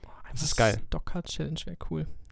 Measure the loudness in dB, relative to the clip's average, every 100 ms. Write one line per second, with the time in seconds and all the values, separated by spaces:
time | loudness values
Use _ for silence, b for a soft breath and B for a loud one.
0 | B B -6 -2 2 6 6 6 2 -2
1 | 0 -2 -2 -4 -2 -4 -6 -6 -4 -2
2 | -2 -4 -10